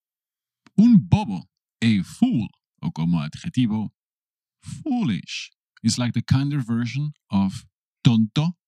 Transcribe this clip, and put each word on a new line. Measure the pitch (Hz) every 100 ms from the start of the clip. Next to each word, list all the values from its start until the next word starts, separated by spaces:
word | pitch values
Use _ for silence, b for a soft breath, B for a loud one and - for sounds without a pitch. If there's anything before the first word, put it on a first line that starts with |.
| _ _ _ _ _ _ _ -
Un | 233 220 165
bobo, | 196 208 92 - _ _ _
a | 226 -
fool, | - - 247 180 98 - _ _
o | -
como | - 82 85
adjetivo, | 73 - - - 123 107 101 - _ _ _ _ _ _
foolish. | - - 320 247 175 90 - - - _ _ _
It's | 113 110
like | 120
the | 113
kinder | - 135 143 147
version | 113 117 120 131 151 147 _
of | 98 98 - - _ _ _
tonto, | - 113 110 - 160 -